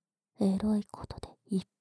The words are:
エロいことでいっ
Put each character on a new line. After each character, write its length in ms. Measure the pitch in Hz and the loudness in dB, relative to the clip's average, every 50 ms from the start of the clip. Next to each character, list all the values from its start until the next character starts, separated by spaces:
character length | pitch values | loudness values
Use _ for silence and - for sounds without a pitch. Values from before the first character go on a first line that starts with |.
| _ _ _ _ _ _ _ - | _ _ _ _ _ _ _ 0
エ 160 | 208 196 190 | 2 2 2
ロ 180 | 196 214 214 214 | 2 2 2 2
い 100 | 208 208 - | 0 0 -4
こ 160 | - - - | -10 -12 -12
と 100 | - - - | -12 -12 -12
で 80 | - - - _ _ - 196 | -14 -16 -16 _ _ -2 -2
い 60 | 185 | -2
っ 60 | - _ _ _ | -2 _ _ _